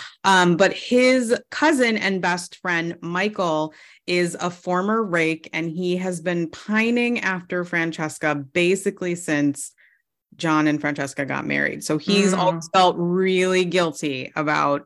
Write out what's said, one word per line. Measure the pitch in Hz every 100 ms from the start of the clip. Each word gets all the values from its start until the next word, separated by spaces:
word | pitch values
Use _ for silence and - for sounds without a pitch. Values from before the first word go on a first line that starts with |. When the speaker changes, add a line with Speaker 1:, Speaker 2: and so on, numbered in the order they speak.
| - -
Speaker 1:
Um, | 196 190 175 170
but | 190
his | 185 - 247 254 262 233 233 -
cousin | - 302 294 240 220
and | 185 190
best | 180 175 - -
friend, | 185 170 170 170
Michael, | 170 175 208 208 180 156 156 - - - -
is | 180 175 175
a | 175
former | 175 - 180 196 226
rake, | 214 170 160 160 -
and | 165 165
he | 160 180 180
has | 185 175
been | 165 175 165
pining | - - 214 226 240 240 240
after | 190 185 180 180
Francesca | 175 170 165 160 156 - 156 147
basically | 139 175 175 196 202 202 180 175
since | - 151 143 143 - - _ _ _ _ _ -
John | 165 156 151
and | 151
Francesca | 151 147 139 - 139
got | 139 147
married. | 143 147 147
So | - 156
he's | - 196 196
Speaker 2:
Mm. | 185
Speaker 1:
always | 180 170 160
felt | 190 180 165
really | 175 180 190 185 185 185 180
guilty | 175 165 - 151 131 127 -
about | 151 151 143 143